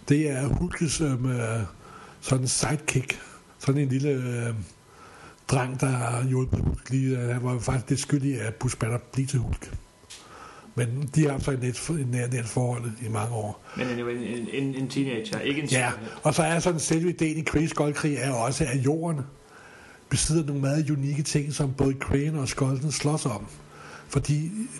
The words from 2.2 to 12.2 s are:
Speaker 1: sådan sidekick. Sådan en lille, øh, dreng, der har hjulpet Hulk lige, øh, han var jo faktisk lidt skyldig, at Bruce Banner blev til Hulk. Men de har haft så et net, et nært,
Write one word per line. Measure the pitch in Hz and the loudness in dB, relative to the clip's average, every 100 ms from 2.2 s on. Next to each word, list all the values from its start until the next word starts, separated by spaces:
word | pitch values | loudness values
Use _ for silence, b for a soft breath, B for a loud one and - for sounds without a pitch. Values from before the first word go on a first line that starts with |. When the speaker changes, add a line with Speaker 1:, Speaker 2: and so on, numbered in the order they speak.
Speaker 1:
sådan | - 131 127 | 0 2 2
sidekick. | - 110 147 - 131 - - B B B B | 0 0 0 0 -2 -2 -6 B B B B
Sådan | - 139 | 0 2
en | 139 | 2
lille, | 131 147 | 2 2
øh, | 135 123 120 117 113 82 - - B B B B B - | 0 0 -2 -2 -4 -6 -14 -20 B B B B B 0
dreng, | 131 127 131 | 0 0 0
der | 135 | 0
har | 127 120 120 | 0 0 0
hjulpet | 131 127 131 - | 2 2 2 2
Hulk | - 123 - | 2 0 0
lige, | 131 131 123 | 0 2 0
øh, | 120 | 0
han | 123 | 0
var | 127 | 0
jo | 123 | -2
faktisk | 110 131 - | 0 -2 0
lidt | 135 | -2
skyldig, | - 143 139 123 | 2 0 2 -2
at | 110 | -4
Bruce | - 123 - | -2 -4 -2
Banner | 113 120 - | -2 -2 -4
blev | 135 135 | -4 0
til | 127 | 0
Hulk. | 110 - - - - - - B B B B B B | 0 -4 -6 -12 -12 -20 -20 B B B B B B
Men | 120 120 131 147 | -2 -2 -2 0
de | 156 | 4
har | 147 | 4
haft | 135 | 2
så | - | -2
et | 127 | 0
net, | 123 117 - | -2 -4 -4
et | 165 123 | -2 0
nært, | 123 | 0